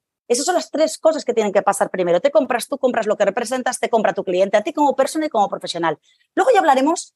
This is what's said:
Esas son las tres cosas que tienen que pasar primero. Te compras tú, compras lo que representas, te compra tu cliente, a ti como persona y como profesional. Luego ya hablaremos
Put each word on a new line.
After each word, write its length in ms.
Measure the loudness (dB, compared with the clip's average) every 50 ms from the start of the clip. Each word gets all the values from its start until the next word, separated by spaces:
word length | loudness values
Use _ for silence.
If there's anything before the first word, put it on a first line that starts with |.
| _ _ _ _ _ -2
Esas 180 | -2 -2 0
son 100 | -2 -2
las 140 | -2 -2 -4
tres 300 | -2 -2 -2 -2 0 0
cosas 260 | 0 0 0 0 -2
que 80 | -4 -2
tienen 180 | -2 0 0
que 120 | 0 0 0
pasar 260 | 0 0 0 -2 -4
primero. 300 | -2 -2 0 0 2 2
Te 80 | 4 4
compras 380 | 4 4 2 2 -2 -6 -6 -8
tú, 100 | -6 -2
compras 300 | -2 -2 -2 -2 -2 -2
lo 100 | 0 0
que 80 | 0
representas, 540 | 0 0 -2 -4 -4 -4 -4 -4 -4 -4 -4
te 100 | -2 0
compra 240 | 0 0 0 0 -2
tu 100 | -4 -4
cliente, 340 | -2 0 0 0 2 0 0
a 40 |
ti 120 | 0 -2 -2
como 220 | 0 0 2 2
persona 300 | 0 -2 -2 -2 -4 -6
y 40 | -4
como 200 | -2 -2 -2 -2
profesional. 480 | -4 -8 -8 -8 -6 -4 -2 -4 -4 -4 _ _ _ _ _ _ -4
Luego 160 | 0 2 2 4
ya 60 | 4
hablaremos 560 | 4 4 4 4 2 0 0 -2 -6 -12 _